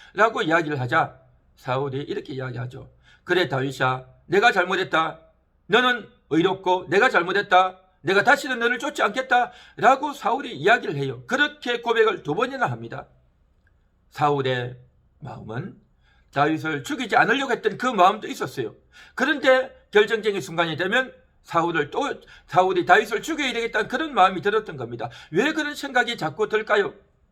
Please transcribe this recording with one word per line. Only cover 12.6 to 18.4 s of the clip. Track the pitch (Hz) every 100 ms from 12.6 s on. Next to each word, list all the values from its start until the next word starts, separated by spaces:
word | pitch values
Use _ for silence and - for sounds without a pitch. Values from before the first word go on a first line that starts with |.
| 202
합니다. | 117 117 131 - _ _ _ _ _ _ _ _ _ _
사울의 | - 147 143 131 127 123 127 - _ _ _
마음은 | 127 107 107 117 196 - _ _ _ _ _
다윗을 | 139 151 156 156 156
죽이지 | - 285 220 -
않으려고 | 180 269 269
했던 | 226 214 165
그 | 247
마음도 | 214 180 208 -
있었어요. | -